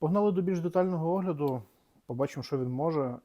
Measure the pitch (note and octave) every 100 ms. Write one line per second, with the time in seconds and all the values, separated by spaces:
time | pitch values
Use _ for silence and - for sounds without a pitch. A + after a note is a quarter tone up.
0 | D#3 G3 G#3 F#3 F3+ F3+ E3+ F3+ F#3 F3+
1 | D#3+ F#3 F#3 D3 C#3+ C3 G#2 _ _ _
2 | - B2 C#3 - A#2+ C#3 B2+ B2+ D#3+ D#3
3 | C3 B2